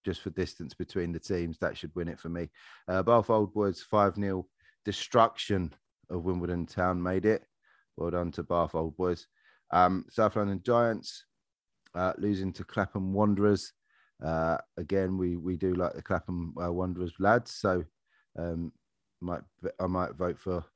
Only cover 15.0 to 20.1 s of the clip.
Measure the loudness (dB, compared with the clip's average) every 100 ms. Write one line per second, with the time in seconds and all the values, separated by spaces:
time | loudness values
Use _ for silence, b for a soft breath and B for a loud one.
15 | 0 0 -2 -2 -4 -2 0 0 -2 -4
16 | -2 -2 -2 -6 -6 -6 -4 -2 -4 -4
17 | -6 2 4 4 2 -2 0 0 -2 _
18 | _ _ _ -8 -6 -4 -6 _ _ _
19 | _ _ -8 -8 -10 _ -10 -4 -2 0
20 | -2